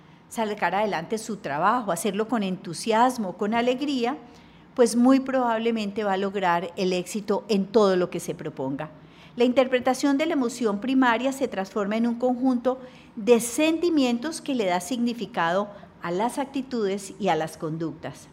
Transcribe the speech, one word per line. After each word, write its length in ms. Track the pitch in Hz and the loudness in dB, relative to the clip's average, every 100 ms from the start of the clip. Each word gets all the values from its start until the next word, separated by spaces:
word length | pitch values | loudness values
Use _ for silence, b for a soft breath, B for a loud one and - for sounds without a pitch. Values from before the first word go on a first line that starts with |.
| B B B | B B B
sacar 460 | - 214 208 175 190 | -4 -4 0 0 0
adelante 420 | 214 165 165 220 | 0 -2 -4 -6
su 200 | 220 202 | -6 -8
trabajo, 520 | 156 143 190 254 202 | -4 0 2 2 0
hacerlo 380 | 170 214 196 220 | -2 -2 -2 -2
con 160 | 233 | -2
entusiasmo, 920 | 190 180 180 156 226 214 254 247 190 - | -2 -4 -8 -6 0 4 4 2 -6 -4
con 180 | 208 | -2
alegría, 640 | 233 247 254 294 269 233 302 B B B B B - | 0 0 0 -2 -2 -2 -4 B B B B B 2
pues 180 | 233 | 4
muy 240 | 233 247 269 | 6 6 6
probablemente 840 | 269 262 240 226 233 226 202 208 | 4 0 2 0 0 -2 -4 -2
va 80 | 208 | 0
a 40 | 190 | 0
lograr 560 | 196 196 185 170 165 - | 0 0 2 2 0 -2
el 160 | 185 | 0
éxito 520 | 180 180 214 202 196 - | 0 -2 -6 -2 -2 0
en 180 | 196 196 | 0 2
todo 300 | 226 202 180 | 4 6 4
lo 120 | 180 | 0
que 120 | 175 | -4
se 160 | - 151 | -8 -8
proponga. 540 | 151 147 135 139 156 - B B B | -8 -6 -6 -6 -8 -14 B B B
La 100 | B | B
interpretación 720 | 247 262 254 247 254 254 285 277 | 2 4 2 2 0 0 2 2
de 100 | 320 | 0
la 80 | |
emoción 460 | 311 240 - 226 202 | 0 -2 -2 -2 -2
primaria 520 | 247 262 254 226 262 | 0 4 4 2 0
se 160 | 269 269 | -2 -4
transforma 480 | 190 190 220 196 220 | -4 -4 -4 -2 0
en 100 | 240 | -2
un 80 | |
conjunto 640 | 233 254 247 262 247 254 262 B B B - | 0 0 2 0 2 0 -2 B B B -2
de 240 | 202 233 | 4 4
sentimientos 1000 | 233 - 311 320 349 311 254 233 294 320 | 4 0 2 2 2 2 2 0 -4 -8
que 140 | - | -4
le 120 | 254 190 | -2 0
da 140 | 180 | 0
significado 880 | 180 240 240 233 190 190 165 185 202 B B - | -2 -2 -2 -2 -6 -2 0 0 -2 B B -10
a 80 | 175 | -4
las 260 | 180 240 285 | -2 -2 -4
actitudes 720 | 269 269 262 240 196 202 - - | -6 -6 -6 -2 -2 -2 -8 -4
y 100 | 196 | 0
a 80 | 156 | 0
las 220 | 160 - | -2 -6
conductas. 680 | 160 160 160 - 131 - - | -6 -4 -6 -8 -12 -14 -20